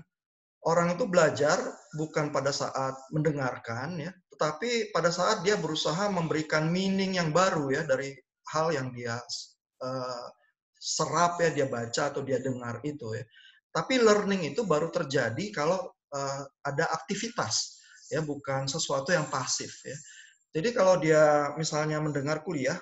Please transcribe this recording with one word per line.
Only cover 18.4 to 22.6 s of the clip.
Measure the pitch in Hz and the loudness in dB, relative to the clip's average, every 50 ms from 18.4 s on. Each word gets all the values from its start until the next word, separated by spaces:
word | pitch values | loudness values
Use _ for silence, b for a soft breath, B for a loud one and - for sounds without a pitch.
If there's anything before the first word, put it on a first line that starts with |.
| - 135 135 135 139 | -6 -4 -4 -2 -2
sesuatu | 135 - 160 - - 147 135 135 - 180 | -4 -4 -4 -4 -2 -2 -2 0 2 0
yang | 160 147 - | 0 0 0
pasif | - 135 131 - - - 127 - - - - | -4 -4 -2 -2 -4 -4 -6 -8 -12 -14 -14
ya. | - 131 147 - B B B B B B B B _ | -12 -12 -14 -14 B B B B B B B B _
Jadi | - 156 165 240 233 | -4 -2 -2 0 2
kalau | 240 190 185 185 175 | 4 6 6 6 6
dia | - 156 156 151 156 151 147 147 147 143 147 | 6 6 6 8 8 8 6 4 2 0 -2
misalnya | 156 160 156 156 151 151 156 151 151 151 | -4 -4 -2 0 0 0 0 0 -2 -2
mendengar | 151 143 143 135 147 156 151 - | -2 -2 -2 -2 -2 -2 -4 -4
kuliah, | - 175 143 | -4 -4 -2